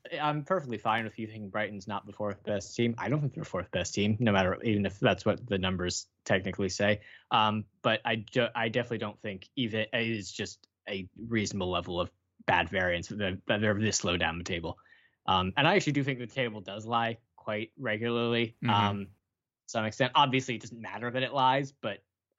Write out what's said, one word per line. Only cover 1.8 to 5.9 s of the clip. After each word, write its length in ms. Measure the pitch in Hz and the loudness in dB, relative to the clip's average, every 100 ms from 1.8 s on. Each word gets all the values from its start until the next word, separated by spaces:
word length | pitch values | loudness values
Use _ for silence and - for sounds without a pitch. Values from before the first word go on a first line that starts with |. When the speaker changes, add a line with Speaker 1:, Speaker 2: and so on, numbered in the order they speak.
| 95 | -6
Speaker 1:
not 180 | 101 104 | -6 -8
the 60 | |
fourth 300 | 95 104 98 | -6 -4 -4
best 320 | - 101 - - | -2 -4 -2 0
team. 180 | 117 117 | 0 0
I 100 | - | -2
don't 120 | 151 | 0
think 140 | 143 | -2
they're 80 | 160 | -4
the 60 | 151 | -6
fourth 200 | - - | -6 -4
best 220 | 92 87 | -4 -2
team, 220 | - 104 107 | 0 2 4
no 100 | 117 | 4
matter, 300 | 98 92 90 | 4 4 2
even 240 | - 101 98 | 2 2 0
if 140 | 95 | 2
that's 240 | 127 92 | 2 2
what 200 | 110 98 123 | 2 0 -2
the 120 | 98 | 0
numbers 480 | 92 92 90 | 0 0 -2